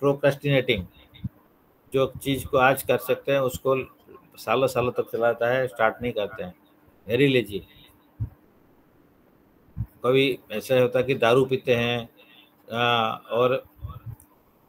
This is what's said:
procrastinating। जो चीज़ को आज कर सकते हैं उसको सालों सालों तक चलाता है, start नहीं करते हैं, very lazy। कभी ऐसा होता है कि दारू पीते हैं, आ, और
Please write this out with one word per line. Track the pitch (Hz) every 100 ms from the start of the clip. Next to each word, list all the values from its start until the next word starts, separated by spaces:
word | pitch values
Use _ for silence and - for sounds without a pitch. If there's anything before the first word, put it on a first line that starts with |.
procrastinating। | 139 139 143 139 143 139 131 107 90 - - - - _ _ _ _ _ _
जो | 135 131 -
चीज़ | 139 135 -
को | 135
आज | 127 139
कर | - 123
सकते | - 123 -
हैं | 139
उसको | 127 - 131 131 127 _ - - _ -
सालों | - 120 131
सालों | 127 123
तक | - -
चलाता | 113 117 113 117
है, | 131 123
start | - 110 110
नहीं | 120
करते | 110 98 -
हैं, | 90 - _ _ _ _ -
very | 117 143 131
lazy। | 101 98 - - - _ _ - - _ _ _ _ _ _ _ _ _ _ _ _ _ _ - - _ 120
कभी | 131 135 - -
ऐसा | 107 - 131
होता | 123 127
है | 123
कि | 123
दारू | 113 127 135
पीते | 131 - 120
हैं, | 120 120 117 _ - - - _ - 113
आ, | 120 117 110
और | - - 113 123 131 - - - - - - - _ _ _